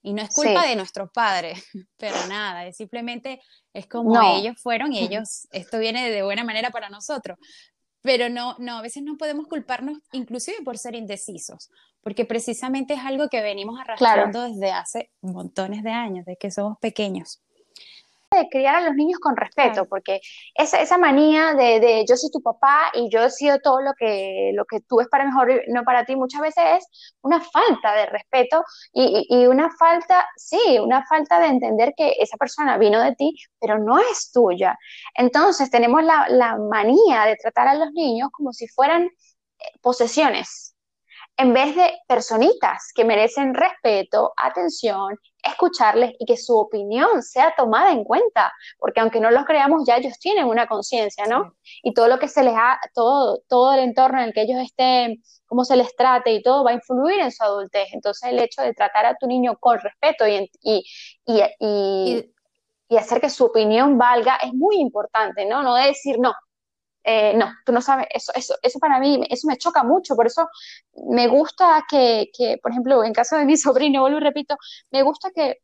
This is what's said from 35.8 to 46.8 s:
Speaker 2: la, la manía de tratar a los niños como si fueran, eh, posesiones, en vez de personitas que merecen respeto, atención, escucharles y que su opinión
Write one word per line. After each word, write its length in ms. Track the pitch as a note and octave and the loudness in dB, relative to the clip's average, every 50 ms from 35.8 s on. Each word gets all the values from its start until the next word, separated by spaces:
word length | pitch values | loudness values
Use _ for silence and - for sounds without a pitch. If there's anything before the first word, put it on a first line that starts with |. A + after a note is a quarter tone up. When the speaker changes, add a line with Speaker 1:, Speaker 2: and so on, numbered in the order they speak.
| A#3 A#3 B3 D#4 D#4+ | 2 4 4 4 4
Speaker 2:
la, 220 | E4 D#4+ D4+ - | 4 2 2 2
la 300 | - - B3+ A#3+ A#3 A3+ | 2 4 2 2 2 0
manía 680 | G#3+ G#3+ G#3 G#3+ G#3+ G#3 A3 C4+ G4 A4+ F#4+ C4 A3 G#3 | -4 -4 -2 -2 0 2 4 6 6 6 6 6 4 2
de 100 | A3 G#3+ | 2 0
tratar 320 | - - A#3 _ B3 B3 | 0 -4 -4 _ 2 2
a 80 | C4+ C#4 | 4 2
los 160 | D4+ D#4+ D4+ D4 | 2 0 -4 -2
niños 360 | E4+ D#4+ C4 A3+ A3+ B3+ - | -4 -2 -2 -2 -2 -4 -6
como 200 | - - D4 B3+ | -6 -8 -8 -8
si 160 | A#3 - A#3 | -8 -10 -16
fueran, 360 | A3+ _ - C4 D4 E4 E4+ F4 | -8 _ 0 2 4 4 2 0
eh, 60 | F4+ _ _ _ _ _ _ _ _ _ _ - - _ _ _ | -2 _ _ _ _ _ _ _ _ _ _ -20 -20 _ _ _
posesiones, 880 | B3 B3 - A#3+ A3+ - C#4+ G#3 F3+ G#3 - - - - - - - _ _ _ _ _ _ _ _ - - - _ _ | -2 0 0 -2 0 2 2 2 2 0 -2 -8 -10 -16 -20 -20 -20 _ _ _ _ _ _ _ _ -20 -20 -20 _ _
en 160 | - C4+ B3 A#3 | 2 2 4 4
vez 220 | C4 C#4 D4 D4+ | 4 2 0 2
de 160 | F4 F4+ E4+ - - _ | 2 2 2 2 -4 _
personitas 840 | - B3+ A#3+ A3+ - A3+ A3 B3+ F4+ B4+ - - F#3+ - - - - _ | -2 -2 -2 0 -2 0 2 4 2 2 2 0 -2 -2 -4 -12 -6 _
que 120 | - A3+ | 0 2
merecen 500 | A3+ A3 G#3 G#3+ A#3+ - C#4 C#4 C4+ B3+ | 2 4 2 2 2 0 -2 -2 -2 0
respeto, 800 | C#4 E4 F#4 F4+ - - A#3+ G#3 G3 F#3+ _ - G#3+ - - - | 0 0 0 -2 -2 -2 0 0 0 -2 _ -2 -2 -2 -2 -2
atención, 800 | - B3 - - F4 F4 E4 - - - A3 G3 F#3+ G3 G3 G#3 - _ _ _ _ - | -2 -4 -2 -2 -2 -4 -4 -4 -4 -4 -4 -4 -4 -6 -8 -8 -12 _ _ _ _ -6
escucharles 720 | - - - F4+ E4+ F4 - A#3+ G#3+ G#3 A3+ A#3+ A3+ - _ | -6 -2 0 0 0 2 2 2 2 4 2 0 0 -2 _
y 60 | A3+ | -2
que 120 | - A#3 | -2 -2
su 180 | A#3+ - - A#3+ | -2 0 0 2
opinión 640 | A3 G#3+ A3+ - G#3 | 2 2 0 -4 -8